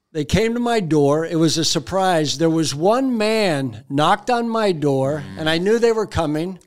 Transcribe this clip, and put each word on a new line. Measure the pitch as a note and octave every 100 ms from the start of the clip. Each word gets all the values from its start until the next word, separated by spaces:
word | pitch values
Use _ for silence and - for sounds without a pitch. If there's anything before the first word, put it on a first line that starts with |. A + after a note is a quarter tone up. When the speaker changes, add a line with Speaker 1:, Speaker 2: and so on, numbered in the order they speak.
| _
Speaker 1:
They | D#3+ C#3
came | F3+ A3+
to | A#3+
my | A#3+ A3+
door. | E3 D3+ C#3+ D3+ E3
It | E3
was | D#3+ D#3+
a | D3+
surprise. | E3 B2+ F#3+ F#3 E3 D3 C3
There | E3
was | E3 C#3+ C#3
one | F#3 B3 C4+ A3+
man | G#3+ A3 G3 C#3+ C3 G#2 -
knocked | C#3 D#3 G3+ -
on | A#3+ A#3
my | A3+ G#3
door, | D#3+ D3 C3+ C3+ D3+ -
Speaker 2:
Mm. | -
Speaker 1:
and | D#3
I | E3
knew | F#3+ A3+
they | A#3
were | A3 G3
coming. | E3 D#3 D3+ F3+ F3+